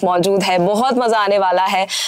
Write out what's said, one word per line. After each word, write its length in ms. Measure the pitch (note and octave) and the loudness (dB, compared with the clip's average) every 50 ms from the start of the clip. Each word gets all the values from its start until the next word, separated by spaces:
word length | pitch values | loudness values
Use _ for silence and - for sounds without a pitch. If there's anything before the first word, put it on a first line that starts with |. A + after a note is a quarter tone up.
| F#3+ | 0
मौजूद 380 | F3+ F3+ F3 F3 G3 G3 F#3+ | 0 0 0 0 0 0 0
है। 160 | F#3+ G3 F#3 F3+ | 0 0 0 0
बहुत 400 | F3 G3 G#3 G#3+ B3+ C4+ B3 B3 | 0 0 0 0 0 0 0 0
मजा 200 | B3 A3 A3+ G#3+ | 0 0 0 0
आने 200 | G3+ G3 G3+ G3+ | 0 0 0 0
वाला 260 | F#3+ F3+ F3+ F#3 F#3 | 0 2 2 0 0
है। 220 | F#3+ G3+ F#3 F#3+ F#3+ - - - | 0 0 -2 -2 -4 -6 -8 -8